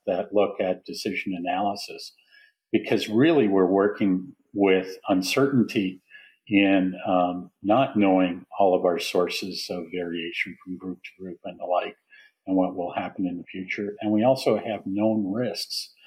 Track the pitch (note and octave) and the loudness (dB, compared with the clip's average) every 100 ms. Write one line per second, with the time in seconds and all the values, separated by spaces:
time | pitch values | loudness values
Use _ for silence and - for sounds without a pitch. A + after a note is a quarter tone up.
0 | - F2+ - G#2 G2 - F#2+ F2+ - - | -4 -4 0 0 0 0 -2 -2 -8 -8
1 | A2+ - G#2 F2+ F2 F2+ G2+ G2+ - - | -6 -6 -6 -6 -4 -2 -2 -4 -10 -16
2 | - - _ _ _ _ _ G#2+ - A2 | -18 -20 _ _ _ _ _ -4 0 -2
3 | G#2+ G#2+ D3+ D#3 G#2+ G2 F2+ G2 G2+ - | 0 2 4 4 4 4 4 4 2 2
4 | G2+ F#2 F#2 - _ G#2 G2 F#2+ F#2+ - | 0 0 -2 -16 _ 2 4 4 0 -8
5 | - F#2 F#2 C3+ C#3 C3 G#2+ A2+ F#2 F#2 | -2 0 0 2 2 4 2 0 -2 -4
6 | _ - - _ - G2+ G2 F#2+ F#2 F2+ | _ -20 -20 _ 0 4 4 4 2 -2
7 | - F#2 F2 F2+ F2+ _ G2 A#2+ C3+ G#2+ | 0 2 2 -2 -10 _ 0 2 2 2
8 | G2 F#2 F2+ F2+ - - G2 F2+ F2+ E2 | 4 6 4 0 -10 2 4 4 2 0
9 | - F#2 F2 - F#2 F2+ - F2+ E2 F2+ | 0 0 0 -2 -8 -10 -8 -8 -8 -8
10 | E2+ E2+ E2+ - F2+ E2+ F#2 F2 F#2 F2 | -6 -6 -8 -8 -8 -10 -12 -12 -10 -12
11 | - - F#2 E2+ F#2 F2+ F2 F2+ - - | -16 -16 -14 -12 -14 -12 -4 -2 -2 -10
12 | _ - - _ - F#2 F#2 F#2 F2 - | _ -20 -20 _ -2 0 0 -2 -6 -6
13 | F2+ - F2+ F2 - F#2+ F#2 - G2+ - | -8 -6 -6 -6 -10 -12 -10 -6 -6 -6
14 | G#2+ G#2+ A#2+ C3+ - G#2+ A#2 G2+ G2 G2 | 0 2 4 2 2 0 -2 -6 -6 0
15 | A2 A2 F#2+ A2+ A#2+ - - - - _ | 0 0 -2 -2 -4 -6 -8 -10 -10 _